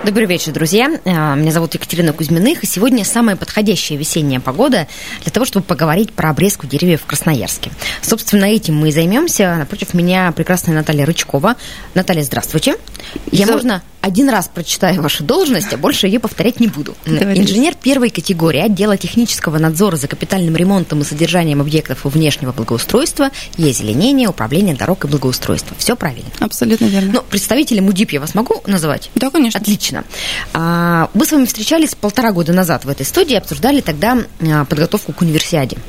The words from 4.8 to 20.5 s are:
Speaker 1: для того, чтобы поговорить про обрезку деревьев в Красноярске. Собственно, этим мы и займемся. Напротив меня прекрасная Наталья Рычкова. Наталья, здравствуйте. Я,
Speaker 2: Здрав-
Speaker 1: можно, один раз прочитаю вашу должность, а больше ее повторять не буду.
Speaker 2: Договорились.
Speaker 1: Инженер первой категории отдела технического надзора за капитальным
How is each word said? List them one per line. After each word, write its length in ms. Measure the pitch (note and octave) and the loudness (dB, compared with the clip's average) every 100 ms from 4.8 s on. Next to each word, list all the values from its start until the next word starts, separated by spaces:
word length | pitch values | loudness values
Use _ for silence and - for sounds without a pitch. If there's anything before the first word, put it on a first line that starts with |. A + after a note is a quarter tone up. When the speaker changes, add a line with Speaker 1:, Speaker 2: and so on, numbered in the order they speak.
| D3 - - - | -2 -10 -14 -10
Speaker 1:
для 80 | - | -4
того, 140 | - B3+ | -2 0
чтобы 180 | G3 | -2
поговорить 480 | - D#3+ D#3+ D#3+ A3 | -2 0 2 2 0
про 200 | - D#3 | -2 -2
обрезку 340 | C#3 F#3 - C3+ | 2 0 0 -4
деревьев 360 | C#3+ F3+ D#3 | 0 2 2
в 40 | - | 0
Красноярске. 640 | - - C#3+ F#2 - - - - - | -4 0 0 -2 -6 -10 -10 -10 -8
Собственно, 440 | - A3+ - G#3 G3 | -2 -2 2 2 4
этим 300 | A3 G#3 D3+ | 2 2 2
мы 140 | D#3 | 2
и 20 | |
займемся. 640 | D3 E3 A3 E4+ - G3 E3+ | 2 2 2 2 2 0 0
Напротив 340 | C#3+ G#3 - | -4 -6 -2
меня 380 | F3+ F3 F#3 F3+ | 0 2 2 2
прекрасная 420 | D#3+ D#3+ F#3 - D#3 | 0 0 0 2 0
Наталья 300 | D3+ D3+ D#3+ | 2 2 2
Рычкова. 500 | E3+ - C#3 F3 A#3+ - - - | 0 0 0 0 -2 -8 -16 -4
Наталья, 300 | - F#3 E3+ | -2 0 0
здравствуйте. 540 | C#3 A#2 - D#3+ C4 D#4 - - - - - | 0 -4 -2 0 0 -2 -6 -16 -12 -12 -2
Я, 140 | - G3+ | 2 4
Speaker 2:
Здрав- 120 | A3+ | 2
Speaker 1:
можно, 260 | B3 F#3+ - - | 0 -2 -6 -6
один 280 | G3 F#3 C#4 | -2 2 2
раз 200 | A3 F3 | 2 -2
прочитаю 520 | - E3 - F#3 F#3 | -8 -6 0 2 2
вашу 200 | C#3+ - | 0 -2
должность, 480 | D3 D#4 F4 A#3 G3+ | 0 2 2 0 0
а 60 | - | -2
больше 300 | E3+ D4 G3 | -2 2 2
ее 120 | A3+ | 2
повторять 400 | A3 - A#3 A#3+ | -2 0 -2 2
не 80 | A#3 | 0
буду. 280 | D3 D3 - - | 0 -8 -8 -2
Speaker 2:
Договорились. 460 | D#3 G3+ G3 G3 | 0 2 2 4
Speaker 1:
Инженер 240 | G3 D4 D#4+ | 4 2 2
первой 340 | B3 C#4 A#3+ | 0 2 2
категории 500 | - - F3 E3 C#3 | -2 -4 0 2 2
отдела 360 | G3 F#3 G#3 G3 | 2 2 2 0
технического 640 | E3+ - A#3+ - - D#3 | 0 0 0 -2 -2 2
надзора 380 | D#3+ D#3 G#3 E3 | 2 2 2 0
за 100 | C#3 | -4
капитальным 480 | C#3+ - F#3+ E3+ | -6 -2 0 0